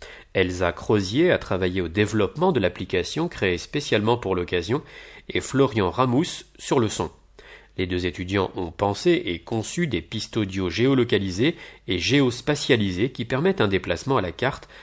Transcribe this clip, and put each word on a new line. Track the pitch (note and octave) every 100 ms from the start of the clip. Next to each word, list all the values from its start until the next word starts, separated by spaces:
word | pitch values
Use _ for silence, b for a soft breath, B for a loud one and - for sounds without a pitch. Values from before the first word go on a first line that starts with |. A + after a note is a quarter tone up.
| B B B
Elsa | G2 F2+ F2+ F2
Crozier | - - G#2+ F#2+ B2 F3
a | A#2
travaillé | - F#2 F#2 F#2+
au | E2+
développement | F#2 G2+ G#2+ F#2+ D3 F#3
de | -
l'application | F#2 - F#2+ F2+ E2+ D3+ E3+
créée | - G2 F2
spécialement | - D3 - G#2+ G#2+ A#2+
pour | G2 F2+
l'occasion | F2 F2+ E2 A#2+ B B B B -
et | -
Florian | - C3 C3+ A2 F2+
Ramous | F2 C3 B2+ F3 - - -
sur | - C#3+
le | G#2+
son. | - E2+ - _ - B B B -
Les | F2+
deux | F2+ F2
étudiants | E2+ F#2 G2 F#2 G#2+
ont | E2+
pensé | - G2+ G2+ F3 E3+ -
et | E2+
conçu | - A2+ G#2 - E3+
des | F2+
pistes | - A2 - A#2
audio | G2 F#2+ F2+
géolocalisées | F2 C3 C3 A#2+ G2+ G2 F2+ C#3+ B B B -
et | F2+
géospatialisées | F2+ C#3 B2+ A#2+ - C#3+ - A#2 G2 F2+ C3
qui | -
permettent | A#2 C3 F3+ F#3
un | G#2+
déplacement | F#2+ F#2 E2+ B2+ C3
à |
la | F2+
carte | - C3+ - - B